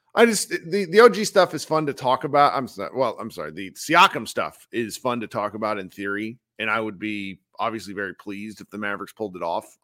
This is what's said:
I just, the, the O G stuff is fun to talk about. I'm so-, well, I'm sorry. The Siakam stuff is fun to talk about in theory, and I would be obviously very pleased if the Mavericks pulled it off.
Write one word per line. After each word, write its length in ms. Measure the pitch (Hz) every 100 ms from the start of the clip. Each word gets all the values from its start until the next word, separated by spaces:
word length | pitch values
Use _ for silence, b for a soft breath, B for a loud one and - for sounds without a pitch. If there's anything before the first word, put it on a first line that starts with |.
| B -
I 120 | 233
just, 220 | 202 -
the, 360 | 175 165 196 180
the 140 | 202
O 100 | 240
G 160 | 196 208
stuff 300 | 196 175 151
is 100 | -
fun 220 | 156 147
to 60 |
talk 300 | - 131 127
about. 300 | 151 143 143
I'm 140 | 131 123
so-, 240 | - 98
well, 240 | 120 123 -
I'm 120 | 107
sorry. 200 | 85 78
The 200 | 78 95
Siakam 560 | - - 170 190 139 107
stuff 400 | - 82 - _
is 240 | 110 110 -
fun 240 | 127 120
to 60 | 104
talk 280 | 113 101 107
about 240 | 107 104
in 100 | 92
theory, 480 | - 101 101 110 127 _ -
and 100 | 110
I 100 | 110
would 200 | 110 92
be 400 | 107 104 98 92 _ -
obviously 380 | 113 110 95 98
very 180 | 98
pleased 480 | 87 104 101 107 101
if 80 | 98
the 80 | 101
Mavericks 340 | 104 101 101
pulled 220 | - 107 90
it 60 |
off. 340 | 85 101 - _